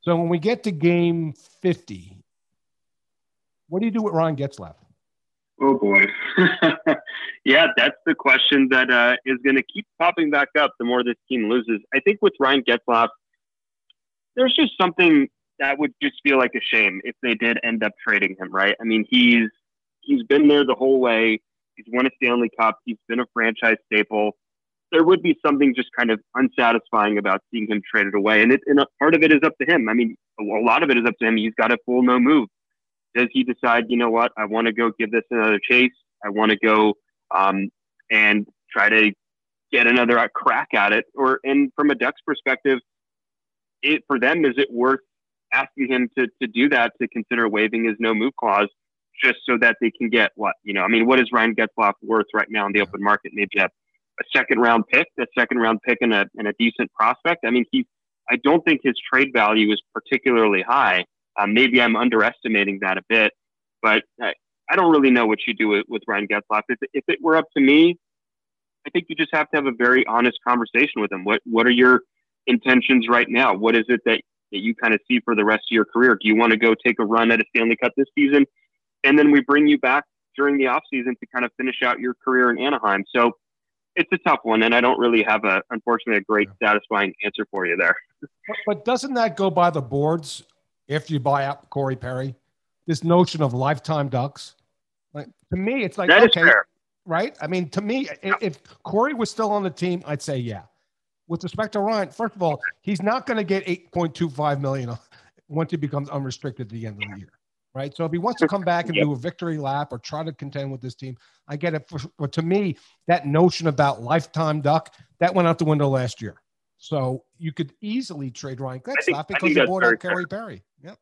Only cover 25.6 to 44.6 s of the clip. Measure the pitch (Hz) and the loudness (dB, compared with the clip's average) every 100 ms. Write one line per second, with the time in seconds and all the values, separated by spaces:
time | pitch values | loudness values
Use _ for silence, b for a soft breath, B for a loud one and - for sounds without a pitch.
25.6 | 139 123 120 - 120 110 _ 123 131 - | 2 2 -6 -2 -2 -2 _ -2 -2 2
26.6 | 123 113 - 113 104 104 101 98 _ 120 | 2 2 0 0 0 0 0 -2 _ -8
27.6 | 107 104 - 110 98 101 101 110 113 131 | -4 -4 -2 -2 0 0 2 4 4 4
28.6 | - 143 139 _ 147 165 156 151 156 - | 4 2 2 _ 2 4 4 4 2 -2
29.6 | 135 170 110 113 117 - _ - 104 104 | 0 0 2 0 -2 -4 _ -10 -6 -2
30.6 | 117 117 151 123 117 107 113 113 110 110 | 2 2 2 2 0 -2 -2 0 -2 -2
31.6 | 113 120 - 123 123 123 123 156 110 _ | 0 0 -2 0 2 2 4 2 0 _
32.6 | _ _ _ _ _ 117 123 131 123 120 | _ _ _ _ _ -4 -2 0 -2 -2
33.6 | 123 117 113 120 120 113 120 - 107 110 | 0 0 0 0 0 0 0 -2 -4 0
34.6 | 117 110 117 107 110 113 - 120 110 104 | -2 0 -2 -2 -2 -2 -2 -2 0 0
35.6 | - 123 127 _ _ _ 104 101 107 104 | 2 2 2 _ _ _ -8 -2 0 2
36.6 | 113 107 107 101 _ _ _ 85 95 98 | 2 4 2 0 _ _ _ 0 0 0
37.6 | 98 _ _ _ _ 110 107 107 104 _ | -4 _ _ _ _ 2 2 2 -2 _
38.6 | _ - 104 110 107 98 _ _ _ _ | _ 0 2 4 2 0 _ _ _ _
39.6 | _ 127 117 123 120 120 113 - - 117 | _ 0 2 2 4 2 0 -2 -2 -2
40.6 | - 110 101 107 - - 135 131 131 139 | -2 0 2 0 -2 -2 0 0 0 0
41.6 | 139 - 147 135 127 - - 143 - 131 | 0 0 -2 0 -4 -6 -8 -6 -4 -4
42.6 | 139 131 _ _ _ _ _ _ _ _ | 0 -2 _ _ _ _ _ _ _ _
43.6 | _ _ 143 151 - 135 123 165 147 123 | _ _ -2 -2 -2 0 0 2 0 0